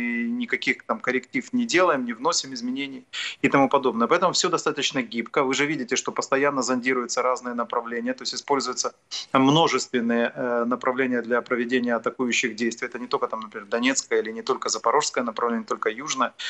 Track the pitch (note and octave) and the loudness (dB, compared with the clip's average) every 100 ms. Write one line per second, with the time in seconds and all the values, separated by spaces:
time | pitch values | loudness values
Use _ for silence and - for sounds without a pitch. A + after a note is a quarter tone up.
0 | A#2+ A#2 A#2 A#2+ A#2 B2 - A#2 - A2+ | 0 0 0 -2 -2 -2 0 -2 -2 -4
1 | - B2+ - C3 - B2 A#2 D#3+ F3+ C#3+ | 0 -2 -2 -6 -2 0 2 4 4 2
2 | A#2+ A2+ D3 E3 C#3 B2+ B2 C3 C#3 C3 | -2 -4 -2 -2 -4 -6 -6 -4 -6 -10
3 | - - - - B2+ C#3+ C3+ C#3 B2+ A2+ | -12 -10 -8 -2 2 6 6 4 2 2
4 | A#2 E3+ F3+ D3+ F3+ E3 - D3 C3 C#3 | 4 4 4 2 2 0 0 -2 -2 -2
5 | A#2 A#2 A2+ - C3+ C3 D3 D3+ A#2+ B2 | -4 -6 -4 0 2 2 0 0 -2 -2
6 | - A#2 A#2 C3+ C#3+ C#3 A#2+ B2+ B2 B2+ | -2 -4 0 2 2 2 0 0 2 0
7 | A#2+ - B2 B2 B2 A#2+ A#2 B2 A#2 A#2 | 0 0 0 0 -2 -4 -4 -4 -4 -4
8 | A#2+ B2+ A#2 B2 - C#3 B2+ A#2+ B2 - | -4 -4 -6 -6 -2 0 0 -4 -4 -6
9 | _ - - C3+ C3+ D3+ D#3+ C3 - B2 | _ -12 0 4 6 6 6 2 0 -2
10 | A#2 A#2 A#2 C#3+ B2+ A#2+ A#2 A#2+ C3 B2 | 0 2 0 -2 -2 0 0 -2 -2 0
11 | C3 B2 A2+ A#2+ A2+ B2 A#2 B2+ A#2+ A#2 | 0 0 0 -2 0 -2 0 0 0 0
12 | A#2+ - B2 A2+ B2 A2 A#2 A#2 B2 A#2+ | -2 -2 0 0 0 0 -2 -2 -6 -8
13 | B2 C#3 B2 A2+ A2 A2+ G#2 A#2 B2+ C3+ | -4 -2 -2 -4 -10 -12 -6 0 0 0
14 | - A2+ A2 A2+ A2+ A#2 A#2+ A2+ A#2 C3 | 0 0 0 -4 -4 -2 -2 -2 2 2
15 | D3 - A#2+ G#2+ A#2+ A#2 G#2+ A2 A2+ A2 | 2 -2 -4 -2 0 0 -2 -4 -2 -4
16 | D3+ C3 A#2+ - - | -4 -2 -2 -4 -8